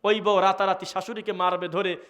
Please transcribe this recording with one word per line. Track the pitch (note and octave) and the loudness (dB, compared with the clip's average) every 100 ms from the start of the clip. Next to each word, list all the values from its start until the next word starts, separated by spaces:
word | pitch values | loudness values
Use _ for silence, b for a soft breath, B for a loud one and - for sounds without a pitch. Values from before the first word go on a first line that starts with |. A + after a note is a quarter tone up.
ওই | G3+ G#3+ | 2 2
বউ | G3 G3+ | 4 4
রাতারাতি | F#3+ F#3+ G3 F#3 F3 | 4 2 0 0 -4
শাশুড়িকে | F#3+ F#3 A3 G#3+ | -6 -6 -8 -6
মারবে | F#3 F#3 F3+ F3 | 0 0 0 -2
ধরে, | E3 F#3+ F3 | -2 -2 -6